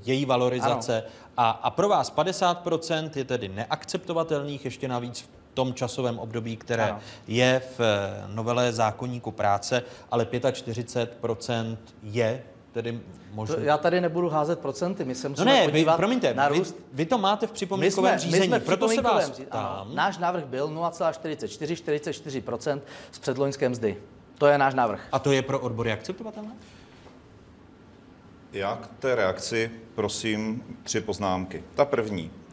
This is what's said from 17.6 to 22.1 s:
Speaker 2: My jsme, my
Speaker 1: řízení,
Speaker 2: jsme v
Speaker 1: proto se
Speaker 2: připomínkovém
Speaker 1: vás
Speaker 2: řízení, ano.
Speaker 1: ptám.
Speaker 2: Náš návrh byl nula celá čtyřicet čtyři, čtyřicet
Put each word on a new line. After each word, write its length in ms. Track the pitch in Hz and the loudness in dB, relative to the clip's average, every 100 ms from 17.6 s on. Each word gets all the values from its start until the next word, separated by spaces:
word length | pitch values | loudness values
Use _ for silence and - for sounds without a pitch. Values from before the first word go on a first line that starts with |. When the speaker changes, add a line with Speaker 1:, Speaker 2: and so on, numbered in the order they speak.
| 180 196 170 196 185 | -4 2 2 4 4
Speaker 2:
My 60 | 175 | 4
jsme, 80 | 170 | 4
my 40 | |
Speaker 1:
řízení, 160 | 170 190 | 4 4
Speaker 2:
jsme 120 | 240 | 2
v 40 | |
Speaker 1:
proto 240 | - 185 226 | 2 2 4
se 60 | |
Speaker 2:
připomínkovém 340 | 226 240 202 151 | 2 4 2 2
Speaker 1:
vás 80 | 127 | -4
Speaker 2:
řízení, 120 | 135 | -8
ano. 100 | 110 98 98 | -4 -4 -6
Speaker 1:
ptám. 120 | 98 143 | -6 0
Speaker 2:
Náš 220 | 185 170 | 0 0
návrh 280 | 175 180 143 | -2 -2 -4
byl 220 | 131 151 | -4 -4
nula 240 | 156 170 | -2 -4
celá 200 | 156 165 | 0 -2
čtyřicet 340 | 156 165 151 220 | -2 -6 -6 -8
čtyři, 280 | - 156 165 | -6 -6 -6
čtyřicet 380 | - 147 156 | -2 -2 -2